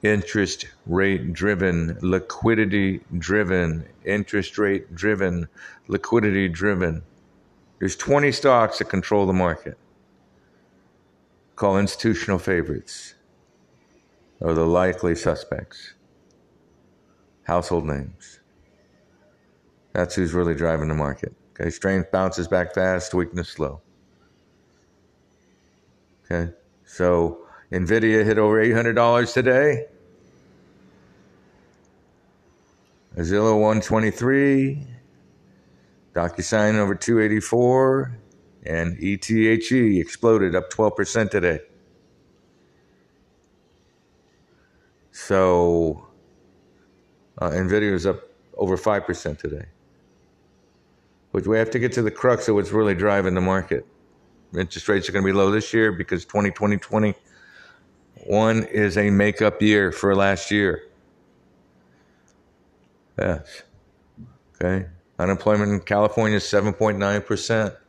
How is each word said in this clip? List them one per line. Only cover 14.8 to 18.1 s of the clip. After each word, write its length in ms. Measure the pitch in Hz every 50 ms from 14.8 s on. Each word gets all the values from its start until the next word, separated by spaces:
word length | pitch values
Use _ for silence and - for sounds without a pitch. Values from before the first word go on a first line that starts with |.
| 90 92 85 - - 87 85
suspects. 800 | 80 - 90 82 - - - - - - - - - - - - _ _ _ _ _ _ _ _ _ _ _ _ _ _ _ _ _ _ _ _ _ _ _ _ _ _ _ _ _ _
Household 420 | - 82 87 87 - 92 85 80
names. 540 | 76 73 69 69 -